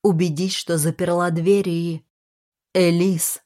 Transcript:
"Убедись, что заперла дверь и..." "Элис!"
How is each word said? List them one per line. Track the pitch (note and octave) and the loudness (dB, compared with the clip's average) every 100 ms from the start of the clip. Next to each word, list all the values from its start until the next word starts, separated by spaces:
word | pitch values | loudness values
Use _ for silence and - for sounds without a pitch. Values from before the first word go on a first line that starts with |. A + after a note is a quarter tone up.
"Убедись, | G#3 E3 F3+ D3 F#3+ - | 2 2 0 0 -4 -4
что | - E3 | -4 -2
заперла | D#3 D#3+ F3 F3 F3 | -2 -2 -2 0 0
дверь | E3 E3+ G3+ G3 | 0 2 2 2
и..." | E3+ E3+ D#3+ _ _ _ _ _ _ _ | -2 -4 -6 _ _ _ _ _ _ _
"Элис!" | F#3 F3 E3+ F#3+ E3+ - - | 2 2 4 2 0 -4 -6